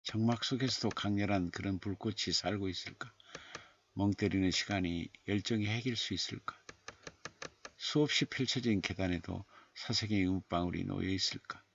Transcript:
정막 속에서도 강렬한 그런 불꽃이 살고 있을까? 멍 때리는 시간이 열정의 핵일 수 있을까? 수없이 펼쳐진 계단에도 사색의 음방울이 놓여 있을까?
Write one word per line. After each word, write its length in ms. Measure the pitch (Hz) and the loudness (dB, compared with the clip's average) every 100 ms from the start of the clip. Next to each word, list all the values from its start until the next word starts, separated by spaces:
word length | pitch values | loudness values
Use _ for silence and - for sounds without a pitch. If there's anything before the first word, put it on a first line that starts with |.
정막 400 | - 110 113 117 | -4 2 2 2
속에서도 460 | - 131 127 - 110 | 0 0 0 2 0
강렬한 600 | - 104 101 101 101 87 | 0 0 2 4 2 0
그런 300 | - 98 95 | -2 -2 -2
불꽃이 540 | 101 95 113 104 - | -2 -2 -4 -2 0
살고 360 | - 90 101 98 | 0 0 -2 -2
있을까? 420 | 87 - - 120 _ - - - - - _ _ | -4 -10 -12 -16 _ -18 -18 -14 -18 -18 _ _
멍 200 | - 101 | 0 0
때리는 380 | 98 101 95 92 | 2 2 4 2
시간이 580 | 85 - 101 90 85 - - - | 2 0 0 0 -2 -6 -10 -2
열정의 380 | 101 - 113 104 | 0 0 0 0
핵일 280 | 113 120 113 | 0 -2 -4
수 180 | - | -4
있을까? 420 | 92 - - - - - - - - - - - _ - _ - - | -4 -4 -6 -10 -12 -20 -18 -20 -16 -18 -16 -18 _ -16 _ -20 -8
수없이 480 | - 151 151 - 135 | 0 4 4 4 0
펼쳐진 560 | - 127 131 120 101 | 0 0 2 4 4
계단에도 600 | - 90 92 85 - 92 - - - | 2 0 2 0 -2 -6 -8 -20 -20
사색의 540 | - - 110 107 104 92 | -14 -2 -2 2 2 4
음방울이 560 | 95 - 87 90 87 | 2 0 0 0 -2
놓여 240 | 92 95 92 | -2 -2 0
있을까? 540 | 95 - - - - _ | 0 -2 -4 -10 -14 _